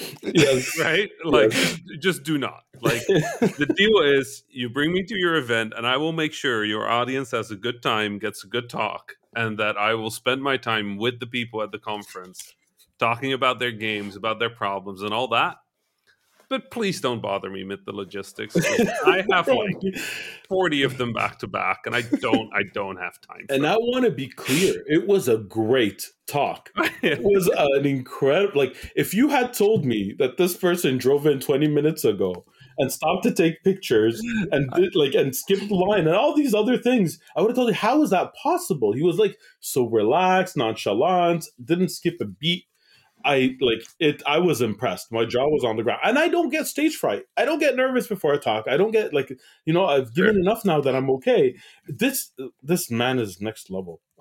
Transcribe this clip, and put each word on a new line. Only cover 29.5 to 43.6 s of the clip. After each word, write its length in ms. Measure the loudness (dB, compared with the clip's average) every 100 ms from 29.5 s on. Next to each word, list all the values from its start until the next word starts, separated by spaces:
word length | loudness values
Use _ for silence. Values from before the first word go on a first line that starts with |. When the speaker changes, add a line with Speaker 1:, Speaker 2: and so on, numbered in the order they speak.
Speaker 1:
told 320 | 2 4 4 2
me 300 | 0 -2 0
that 200 | -2 2
this 200 | 0 2
person 400 | 0 2 0 2
drove 300 | 2 4 2
in 120 | 0
twenty 280 | 2 2 2
minutes 360 | 2 2 2
ago 420 | 0 2 0 -4 -12 _ -10 -2
and 120 | -2
stopped 300 | 0 -2 0 0
to 60 |
take 320 | 2 0 2
pictures 560 | -2 0 2 4 4 0 -4 -4 0
and 200 | 0 0
did, 240 | 2 2 2
like, 180 | 2
and 220 | 2 0 -2
skipped 340 | -2 -2 0
the 60 | 0
line 320 | 2 2 4
and 80 | 4
all 200 | 2 2
these 200 | 2 2
other 240 | 2 2
things, 400 | 2 2 2 -2 -6 0
I 40 |
would've 140 | 2 2
told 120 | 0
you, 80 | 2
"How 260 | 2 2
is 80 | 2
that 240 | 2 0
possible?" 580 | -4 -2 -2 -2 -2 0
He 100 | 2
was, 140 | 0 2
like, 180 | 0 -2 -20 _
so 260 | -4 -2 2
relaxed, 680 | 2 4 4 4 2 0 -2
nonchalant, 880 | -2 -2 -2 0 2 2 2 0 -4 -10
didn't 260 | -4 0 0
skip 280 | -2 -4 -4
a 60 | -10
beat. 400 | -6 -4 -4 _ _ _ _ _ _ 0
I, 320 | 2 2
like, 240 | 0